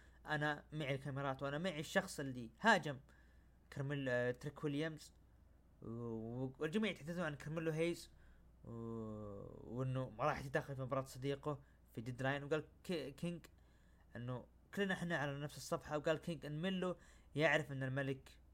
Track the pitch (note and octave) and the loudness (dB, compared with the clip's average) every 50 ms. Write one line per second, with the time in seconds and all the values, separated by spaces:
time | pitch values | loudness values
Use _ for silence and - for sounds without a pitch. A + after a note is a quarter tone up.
0 | - - - - - D3+ D3+ D3 D3+ D3+ D3 D3 - - D3 D3+ D#3 C3 C#3 C3 | -20 -20 -20 -14 -4 -2 0 2 2 2 0 0 -4 -6 -4 -2 0 0 0 0
1 | - C#3+ C3+ C3+ C#3 C#3 C3 C3 C#3 C#3 C#3+ D3+ F3 F#3+ D#3 D3 D3+ - - F#3+ | -2 -4 -2 0 0 0 0 0 -2 -2 0 0 0 0 0 -2 -4 2 2 2
2 | F#3 F#3+ - - C#3+ C#3 B2 B2+ A#2 A2 - - - A3 A3 F3+ C#3+ D3+ C#3 C3+ | 2 2 -2 -4 -4 -4 -4 -6 -8 -8 -6 4 8 8 8 8 6 2 -4 -4
3 | - - - - - - - - - - - - - - - C3+ C3+ C#3 D3 C#3+ | -8 -16 -20 -20 -20 -20 -20 -20 -20 -20 -20 -20 -20 -8 -4 -2 -2 0 0 0
4 | C3+ C3 B2 B2 B2 B2 B2 - - D3 C#3 - - D3+ C#3+ C#3+ D#3 E3 D#3 D3 | 2 4 4 6 6 4 2 0 -4 -8 -6 -2 -2 0 2 2 0 0 -4 -6
5 | - - - - - - - - - - - - - - - - - A2 A2+ A#2 | -12 -16 -18 -20 -20 -20 -20 -20 -20 -20 -20 -20 -20 -20 -18 -12 -10 -8 -6 -4
6 | A#2+ A#2 A2+ A2+ A2 A2+ A#2+ B2+ C3 C3 C3 - D3+ D#3+ D#3 A3 A3 G3+ E3+ - | -4 -4 -4 -4 -4 -4 -2 -2 -2 -4 -2 -2 -2 0 2 2 2 2 0 -2
7 | C#3 D#3+ F3 F3 F3 D#3 D3 - - D3 D#3 E3+ D#3+ D#3+ D#3 D#3 E3 F3 E3+ E3+ | -4 -4 -2 0 0 0 -2 -4 -6 -4 -2 0 2 2 2 4 4 4 2 0
8 | - - - - - - - - - - - - - - A#2 A#2 A#2 A2+ A2+ A2+ | -4 -12 -16 -20 -20 -20 -20 -20 -20 -20 -20 -16 -12 -10 -8 -6 -6 -4 -4 -4
9 | A2 G#2+ G#2+ G#2+ G#2+ G2+ G2 G2+ F#2+ - - - - - A#2+ B2 C3 C3 B2+ C3 | -4 -4 -6 -6 -8 -8 -8 -10 -10 -12 -12 -12 -10 -6 -4 -2 0 0 0 0
10 | B2+ A2 G#2+ A2 C3 D3+ C#3 - C3+ C3+ C3 D#3+ - - C#3 C3 C3 A#2+ C#3 C3+ | -2 -4 -2 2 2 2 2 2 -2 -2 0 -2 -2 -2 -4 -4 -2 0 0 0
11 | C3 - - B2+ B2+ C#3 C#3 C#3 - D3+ C#3+ C3+ - - - - - - - A#2+ | 0 -2 -6 -4 -2 -2 -2 0 -2 -4 -4 -4 -6 -14 -20 -20 -20 -12 -10 -8
12 | A2 B2+ B2+ A#2 B2+ C3 C#3 C#3 C#3+ C#3+ D#3 D#3 D3 - - - - - F#3 D#3 | -6 -6 -4 0 2 2 2 2 2 2 0 0 0 -2 -10 -10 -4 -2 -2 -2
13 | C3+ C#3 C#3 - E3+ F3 F3 D#3+ - - - - - - - - - - - - | -2 -4 -6 -4 -4 -4 -4 -4 -8 -14 -20 -20 -20 -20 -20 -20 -20 -20 -20 -20
14 | - - - A2+ A#2+ B2 B2+ A#2+ - - - - - - - G3 G3+ F#3+ F#3 - | -20 -12 -10 -6 -4 -4 -4 -4 -6 -10 -16 -20 -20 -8 -2 0 2 2 2 0
15 | F3 E3+ E3+ D3 C#3 C#3+ C#3 C#3+ D3 C#3+ - C3+ - - F3 D#3 - - D3+ D3+ | 0 0 2 2 2 0 0 -2 -4 -6 -6 -8 -2 -2 -2 -2 0 0 -2 2
16 | C#3+ E3 D#3 D3 - - E3+ C3+ - D3 D3+ D3+ E3 F#3+ F#3+ F#3 F3+ F3+ F3 - | 4 4 2 2 0 -2 -4 -4 -4 -4 -2 0 0 0 2 2 2 0 0 -2
17 | - - - - - - - C#3 D#3 D#3 C#3+ D#3 D3 C#3+ C#3 C3+ C3+ C3 C3 C#3 | -8 -16 -20 -20 -20 -6 2 4 6 6 6 6 4 0 -2 -2 -2 0 0 2
18 | C3+ C3+ C3+ C3+ - - - - - - | 2 0 0 -2 -6 -12 -20 -20 -20 -20